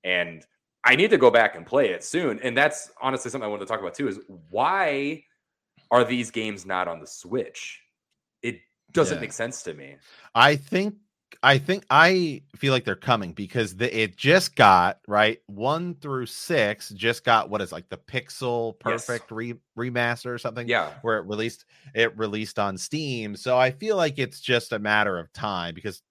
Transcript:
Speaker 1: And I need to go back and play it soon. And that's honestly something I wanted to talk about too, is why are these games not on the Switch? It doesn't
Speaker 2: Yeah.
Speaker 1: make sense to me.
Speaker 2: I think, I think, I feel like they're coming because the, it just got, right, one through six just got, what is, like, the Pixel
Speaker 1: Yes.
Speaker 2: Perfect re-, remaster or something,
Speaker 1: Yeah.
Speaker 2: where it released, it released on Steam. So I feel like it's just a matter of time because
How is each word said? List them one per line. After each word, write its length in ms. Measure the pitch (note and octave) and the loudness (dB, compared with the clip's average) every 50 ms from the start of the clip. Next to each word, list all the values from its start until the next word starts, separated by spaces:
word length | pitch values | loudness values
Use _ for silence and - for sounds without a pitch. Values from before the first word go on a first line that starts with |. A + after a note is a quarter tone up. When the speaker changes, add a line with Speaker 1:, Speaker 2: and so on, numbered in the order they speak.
Speaker 1:
And 440 | _ F#2 F#2 F2+ F2 E2+ E2 D#2+ _ _ _ _ _ _ _ _ - | _ -2 -2 -2 -2 -4 -8 -18 _ _ _ _ _ _ _ _ 2
I 120 | A#2+ B2+ | 4 4
need 140 | C#3 F#3 A3 | 4 4 4
to 80 | A3+ D3 | 4 6
go 120 | B2+ B2 | 6 8
back 260 | G#2+ A#2 A2+ G#2 - | 8 8 4 4 0
and 100 | E2+ E2 | -6 -12
play 240 | - A#2 C#3 C#3 G2+ | -2 2 2 2 2
it 120 | F2+ E2+ | 0 -4
soon. 380 | - - - E3 F3+ C#3 G#2+ A2+ | -8 -4 -4 -2 -2 -2 -4 -2
And 160 | B2 B2+ A#2 | -4 -2 2
that's 340 | B2+ C#3+ D3+ A#2+ - - - _ _ | 2 2 2 0 -4 -14 -16 _ _
honestly 280 | - C3 C3 B2+ - A#2+ | -4 -4 -4 -4 -6 -8
something 140 | A2 C#3 A2 | -10 -8 -6
I 40 | G#2 | -6
wanted 180 | G#2 G#2 G2 | -6 -8 -6
to 20 | - | -6
talk 120 | A2+ G#2+ | -6 -6
about 120 | G2 F2 - | -6 -8 -8
too, 140 | - C#3+ A#2+ | -6 -6 -6
is 100 | F#2+ G#2 - _ G2 F2 - _ | -6 -8 -14 _ -20 -20 -20 _
why 760 | F2+ G#2+ B2+ D#3+ F#3 G3 F#3+ D#3 C#3+ C#3 C#3 C#3+ D#3 D3+ _ _ _ _ _ _ _ _ _ _ _ _ _ _ | -4 -2 0 0 0 0 0 0 -2 -2 -4 -6 -8 -10 _ _ _ _ _ _ _ _ _ _ _ _ _ _
are 140 | A#2 B2 B2 | 4 4 4
these 260 | A#2+ B2+ B2 A#2 A2 | 4 0 -4 -4 -4
games 340 | - A#2 A2 G#2+ G#2 F#2+ F2 | -6 -6 -6 -6 -8 -10 -8
not 240 | F#2+ F#2+ F#2 F#2 F2 | -4 -4 -2 -2 -4
on 120 | E2+ D#2+ | -6 -10
the 60 | D#2 | -14
Switch? 760 | - - - - F2 G#2+ B2+ - - - - - - - - _ _ _ _ _ _ _ _ _ _ _ _ | -18 -20 -20 -12 -6 -6 -6 -6 -6 -10 -14 -16 -16 -16 -18 _ _ _ _ _ _ _ _ _ _ _ _
It 200 | - A#2 A#2 - _ _ _ _ _ _ | -10 -10 -10 -10 _ _ _ _ _ _
doesn't 240 | _ E3+ D3+ - - E2 | _ 0 2 2 0 -6
Speaker 2:
Yeah. 20 | |
Speaker 1:
make 120 | D#2 - | -8 -10
sense 300 | - - A2+ A#2+ - - - | -6 -6 -6 -6 -6 -12 -14
to 100 | F2 D#2 | -14 -14
me. 220 | D2+ C#2 C2+ C#2+ C#2 _ _ - - - - _ | -14 -16 -20 -20 _ _ _ -20 -20 -20 -4 _
Speaker 2:
I 220 | A#2 A#2+ C#3+ D3+ | 6 6 6 6
think, 380 | C#3+ C#3 - - F#3 G3 G#3+ G#3 _ _ _ _ _ _ _ - _ | 2 -2 -2 -2 -2 -2 -2 -6 _ _ _ _ _ _ _ -12 _
I 140 | - C3 C#3 C3+ | 4 4 4 4
think, 260 | C#3 D3 F#3 - - _ | 2 -2 -4 -4 -2 _
I 540 | B2+ D3 D#3+ F3 F#3+ F#3 F3 D#3+ C3+ - _ _ - | 6 6 6 6 4 2 0 -2 -4 -8 _ _ -14
feel 160 | - - C3+ C3 | -4 0 2 2
like 100 | B2+ B2 | 2 0
they're 100 | - F#2+ | -2 -6
coming 380 | - - - B2 A2 G2 F2 | -4 0 0 0 0 0 -6
because 420 | E2+ - G2+ F#2 - B2+ A2+ G2 F#2 | -8 -10 -10 -6 -4 -4 -4 -4 -4
the, 240 | F#2 A#2+ B2 - A2+ | -4 -4 -4 0 -2
it 160 | A2 G2+ F2+ | -2 -2 -4
just 380 | - - C3+ E3 F#3+ F3+ - _ | -4 2 4 4 4 2 0 _
got, 460 | - B2 G2+ F#2+ F2+ F2 F#2 G2+ _ _ - | 6 8 8 10 8 6 4 0 _ _ -2
right, 320 | G#2 G#2 G#2+ G#2+ A2+ - _ | 2 4 4 4 2 -4 _
one 480 | - G2+ G2 A2 C3 D3 E3 F3 F3 E3+ | -20 -12 -4 -2 -2 -2 -2 -4 -8 -10
through 320 | C#3 C#3+ D3 C3+ C3 B2 | -10 -10 -8 -6 -6 -6
six 640 | A2+ - - - - E3+ D3 A2 G#2 G#2+ - - - | -8 -12 -14 -6 -2 0 2 2 0 -2 -6 -10 -18
just 340 | G#2 F#2+ G2 A#2 A#2 - _ | -12 -4 -2 -2 -2 0 _
got, 240 | - A#2+ A2 - - | 2 2 2 2 0
what 140 | G2+ G#2+ | -4 -6
is, 100 | G2 E2+ | -6 -6
like, 160 | D#2+ E2+ F2+ _ | -8 -14 -14 _
the 80 | F#2+ | -18
Pixel 800 | F2+ _ - - B2+ B2+ _ - - C3+ B2 A#2+ A#2+ A#2 A2+ G#2 _ _ | -18 _ -10 -10 -10 -10 _ -14 -8 -6 -4 -4 -4 -4 -6 -8 _ _
Speaker 1:
Yes. 200 | A#2 A2+ A#2 A#2 | -4 -4 -4 -4
Speaker 2:
Perfect 240 | - A#2+ A#2 - _ | -6 -8 -8 -8 _
re-, 260 | A2+ A2 A#2 A#2+ A#2 - _ _ _ | -10 -10 -10 -10 -12 -14 _ _ _
remaster 500 | A2+ A#2+ B2+ A#2+ B2 A#2+ A#2+ A#2+ A#2 - | -8 -8 -4 -2 0 0 0 -2 -4 -6
or 120 | B2 B2 A#2+ | -10 -10 -8
something, 300 | - B2+ A2+ A#2+ A#2+ A#2 | -8 -8 -8 -8 -6 -2
Speaker 1:
Yeah. 300 | A#2+ A2 E2+ D2+ - - | -2 -2 -2 -2 -8 -8
Speaker 2:
where 180 | - A2+ A2 G#2+ | -4 -2 -2 -2
it 80 | E2+ | -2
released, 380 | F#2 G#2+ G#2 A2 A#2 - _ _ _ _ _ _ - - | -6 -6 -6 -6 -6 -8 _ _ _ _ _ _ -10 0
it 220 | A2+ A#2 A2+ G#2+ G#2+ | 0 0 0 0 -4
released 400 | A2 G#2+ G2+ G#2+ A2 G#2+ - - | -6 -4 -4 -6 -8 -6 -4 -4
on 180 | G#2 G2+ F#2+ | -2 -2 -4
Steam. 580 | F#2 - - - D#3 D#3+ C#3+ C3 A#2+ A2 G#2 G#2 | -6 -10 -8 -8 -8 -6 -6 -6 -6 -6 -8 -10
So 240 | F#2 - B2+ B2+ B2+ | -8 -2 0 4 4
I 120 | B2+ C3 | 4 2
feel 260 | C3 C#3 G#3 G#3+ G#3+ | 2 -4 -4 -2 0
like 220 | F#3+ E3+ D#3 C#3 C#3+ | 0 0 0 0 -4
it's 220 | C3 - - - | -6 -6 -6 -14
just 320 | - - B2+ A#2+ - - | -2 0 0 0 0 -2
a 60 | A#2+ G#2+ | -6 -4
matter 400 | G#2 G#2+ G#2+ G#2+ G#2 G2+ F#2 F2 | 0 2 2 4 4 2 0 -4
of 140 | E2 _ | -6 _
time 420 | _ - G#2+ G#2+ G2 F2+ E2+ E2+ E2 | _ -8 -6 -4 -2 -2 -4 -4 -6
because 280 | - - G#2+ F#2 - _ _ | -8 -10 -10 -10 -10 _ _